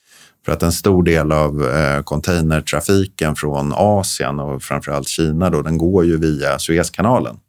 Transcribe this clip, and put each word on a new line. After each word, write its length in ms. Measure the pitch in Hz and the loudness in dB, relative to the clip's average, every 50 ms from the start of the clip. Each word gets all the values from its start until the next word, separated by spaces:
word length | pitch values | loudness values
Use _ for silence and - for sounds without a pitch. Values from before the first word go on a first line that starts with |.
| _ _ _ - - - _ _ _ | _ _ _ -20 -20 -20 _ _ _
För 60 | - | -6
att 120 | 76 80 87 | -4 0 0
en 80 | 85 | -2
stor 320 | 82 - - 104 95 90 90 | -2 0 2 2 4 4 4
del 280 | 82 82 80 76 76 | 4 4 4 2 2
av, 380 | 78 78 76 73 73 73 71 62 | 2 2 2 0 0 -2 -2 0
eh, 320 | 65 78 78 71 71 71 | 0 0 0 0 0 -2
containertrafiken 1300 | 78 - 73 76 78 - 90 85 80 80 80 78 73 - - 73 - - 101 98 98 101 - - 80 78 76 | -4 -4 -4 -2 0 0 0 2 2 2 0 0 -2 -2 -4 -2 0 2 2 2 2 0 -4 -4 -2 -2 -2
från 380 | - - 76 71 71 71 71 69 | -2 -4 -4 -2 -2 -2 -2 0
Asien 640 | - 95 104 104 101 92 - - - - 64 71 73 | 2 2 2 2 2 0 -2 -4 -4 -4 -4 -4 -4
och 240 | 69 73 69 65 - | -6 -6 -6 -8 -6
framförallt 440 | - - 69 - - 71 71 67 - | -6 -6 -6 -4 -4 -4 -4 -4 -4
Kina 420 | - - 82 78 76 80 92 92 | -2 -2 0 0 0 0 0 2
då, 120 | 80 76 | 2 0
den 160 | 73 78 82 82 | 0 -2 -2 0
går 280 | 80 87 95 95 85 | 0 2 2 4 4
ju 120 | 85 82 80 | 4 2 2
via 420 | 80 80 76 69 71 71 69 67 | 2 0 0 0 0 -2 -2 -2
Suezkanalen. 760 | - - 82 85 85 82 - - 90 113 127 113 76 60 57 53 _ | -2 0 0 0 0 0 -2 -2 0 2 2 2 0 -2 -8 -12 _